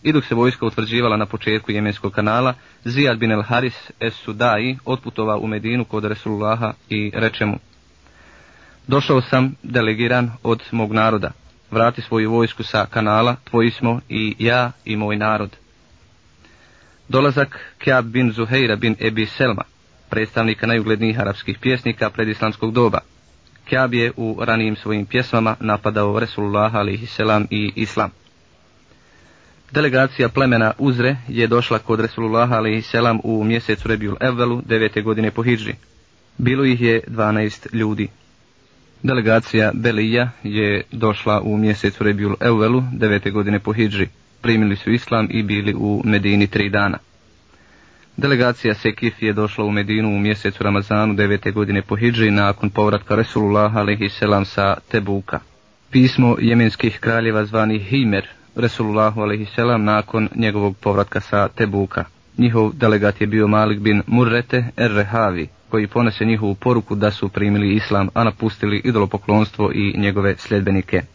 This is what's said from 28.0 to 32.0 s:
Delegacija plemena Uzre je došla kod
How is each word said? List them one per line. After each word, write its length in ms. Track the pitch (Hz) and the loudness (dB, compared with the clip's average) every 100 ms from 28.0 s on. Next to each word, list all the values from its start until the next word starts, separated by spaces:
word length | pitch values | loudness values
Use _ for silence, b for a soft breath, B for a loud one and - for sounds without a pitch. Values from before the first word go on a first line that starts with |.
| 101 - _ _ _ _ _ _ _ b b b b b b b b | -4 -6 _ _ _ _ _ _ _ b b b b b b b b
Delegacija 560 | 135 151 127 135 - 123 | 0 2 2 2 2 0
plemena 440 | 139 131 120 110 - | 2 2 4 2 2
Uzre 380 | 139 123 123 139 120 | 0 2 0 -2 -6
je 180 | 117 113 | -2 2
došla 320 | 117 120 110 | 2 2 -2
kod 220 | - 113 | 0 0